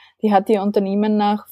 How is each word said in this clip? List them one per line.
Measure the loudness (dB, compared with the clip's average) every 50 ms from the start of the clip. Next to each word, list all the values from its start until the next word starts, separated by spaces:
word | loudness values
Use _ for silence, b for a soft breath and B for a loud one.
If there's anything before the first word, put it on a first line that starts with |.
| b b b b
die | -2 2
hat | 2 2 2 2
ihr | 0 0
Unternehmen | 0 -2 -2 -2 -2 0 -2 -2 0 0 0
nach | 0 0 0 -2 -4 -6 -14